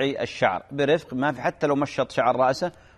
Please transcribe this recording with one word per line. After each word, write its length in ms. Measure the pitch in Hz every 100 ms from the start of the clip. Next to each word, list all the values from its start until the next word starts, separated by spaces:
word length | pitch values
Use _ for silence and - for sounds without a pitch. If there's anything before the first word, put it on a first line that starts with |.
| 139 135
الشعر. 420 | 120 - 113 90 -
برفق 420 | 139 139 160 -
ما 180 | 131 143
في، 100 | 127
حتى 260 | 143 - 151
لو 80 | 139
مشط 360 | 143 - 127
شعر 240 | - 120 123
رأسه 360 | 127 135 175 - -